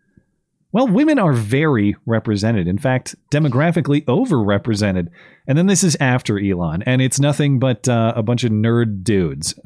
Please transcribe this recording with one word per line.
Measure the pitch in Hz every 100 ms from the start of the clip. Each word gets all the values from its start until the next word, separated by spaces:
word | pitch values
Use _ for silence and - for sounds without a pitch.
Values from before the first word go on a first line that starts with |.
| _ _ _ _ _ _ _
well, | 208 262
women | 190 311 285
are | 180
very | 123 104 131 156 120 101 98 -
represented. | 110 113 104 110 110 85
In | 98
fact, | 131 127 - - -
demographically | 147 156 117 165 170 143 147
overrepresented. | 147 131 262 139 101 101 120 104 104 92 85 - - _ -
And | 143
then | 190
this | 180
is | 190 139
after | 131 123 - 101
Elon, | 101 90 85 82
and | 123 127
it's | 131 -
nothing | 143 143 147 135
but, | 131 120 127
uh, | 117 113 -
a |
bunch | 113 120
of | 120
nerd | 107 113 117 117 98
dudes. | 92 98 76 69 - -